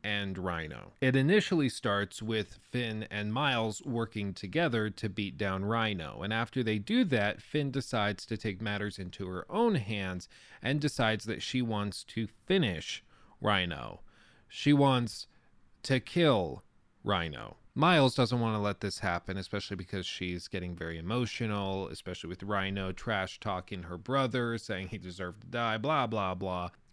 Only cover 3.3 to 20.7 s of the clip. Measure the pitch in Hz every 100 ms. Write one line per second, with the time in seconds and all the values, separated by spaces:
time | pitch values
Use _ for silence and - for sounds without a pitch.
3.3 | 120 147 120 110 104 - 117 113 107 101
4.3 | 90 95 156 165 113 107 - 107 98 101
5.3 | 69 101 95 101 117 110 92 76 52 98
6.3 | 110 117 131 110 107 104 240 196 120 101
7.3 | - - 156 139 135 - 117 104 98 -
8.3 | 110 110 95 110 104 104 98 90 - 92
9.3 | 90 - 196 233 175 104 104 92 90 -
10.3 | - - - 123 147 147 - 110 107 110
11.3 | - - 127 117 104 104 - - 110 110
12.3 | - - 190 120 80 - - - - -
13.3 | - 104 98 90 71 57 50 - - -
14.3 | - - - 143 143 139 123 117 - -
15.3 | _ _ _ - _ - 131 - 175 160
16.3 | 110 80 62 - _ _ _ - 92 82
17.3 | 65 53 - - - 160 165 131 - 120
18.3 | 123 113 107 101 95 101 - 98 87 -
19.3 | 95 92 101 - 92 90 98 90 - 90
20.3 | 87 - 95 90